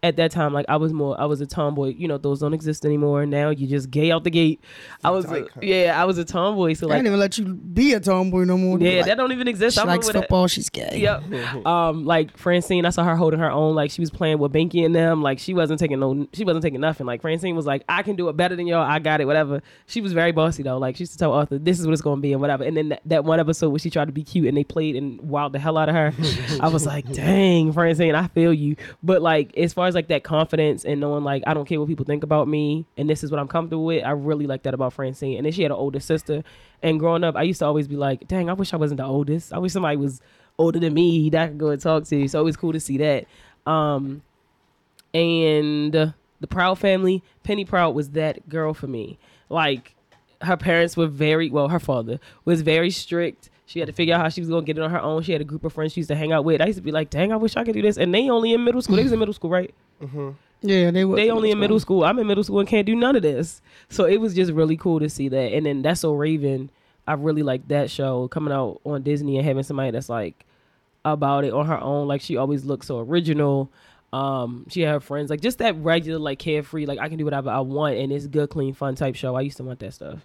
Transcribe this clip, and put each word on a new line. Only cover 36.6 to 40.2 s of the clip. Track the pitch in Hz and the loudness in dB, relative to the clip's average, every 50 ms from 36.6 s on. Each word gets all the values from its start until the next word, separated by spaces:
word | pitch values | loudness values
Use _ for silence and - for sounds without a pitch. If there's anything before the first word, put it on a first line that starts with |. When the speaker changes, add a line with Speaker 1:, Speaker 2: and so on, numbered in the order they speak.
| - _ _ _ - | -20 _ _ _ -2
Speaker 1:
And | 160 160 156 | 0 0 2
growing | 151 170 170 165 175 | 2 2 2 2 0
up, | 165 151 | 0 0
I | - 151 | 0 0
used | 175 185 - | 0 0 0
to | 160 | 0
always | 147 151 156 147 139 | 0 0 0 0 -2
be | 143 | -4
like, | 143 143 139 135 123 - - | -2 -2 -2 -2 -2 -4 -4
"Dang, | 190 190 175 170 | -2 -2 -2 -2
I | 180 | -2
wish | 190 196 - - | -4 -4 -4 -2
I | 165 | -2
wasn't | 151 147 147 135 | 0 0 -2 -2
the | 131 | -4
oldest. | 135 135 143 147 139 151 165 165 - - | -2 0 0 0 0 -2 -4 -4 -6 -6
I | - | -4
wish | 180 185 | -4 -2
somebody | 165 190 180 156 147 147 | -2 0 0 0 0 0
was | 139 139 127 131 | -2 -2 -4 -6